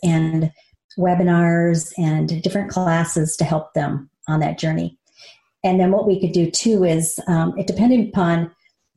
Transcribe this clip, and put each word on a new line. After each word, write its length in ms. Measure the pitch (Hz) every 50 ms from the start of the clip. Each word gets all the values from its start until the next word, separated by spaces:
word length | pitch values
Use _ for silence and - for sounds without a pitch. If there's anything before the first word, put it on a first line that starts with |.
| -
and 480 | 170 165 160 160 160 160 160 160 160 - _ _ _ _ _ _ _ - 190
webinars 960 | 180 180 180 180 180 175 170 170 170 170 170 170 170 175 170 165 - - -
and 460 | 180 165 160 156 156 156 160 165 160 -
different 260 | 180 185 202 196 -
classes 680 | - 185 185 170 165 165 165 - - 165 156 156 -
to 80 | - 165
help 280 | 151 160 156 - - -
them 360 | 156 143 143 - 139 - - _ _ _
on 140 | - 156 156
that 160 | 147 156 156
journey. 400 | - 165 160 160 - - 170 - _ _ _ _ - - - - _ _ _ _ _ -
And 160 | 185 185 190
then 140 | 180 185 196
what 140 | 214 226
we 120 | 208 185 190
could 140 | 185 165 165
do 180 | 175 165 165
too 320 | - - - 226 220 190 185
is, 380 | 170 160 160 165 - - - -
um, 300 | 185 170 165 165 170 -
it 100 | 196 190
depending 420 | - 180 - 226 247 254 233 - -
upon 420 | - 202 175 170 170 170 170 165 - _ _ _ _ _ _ _ _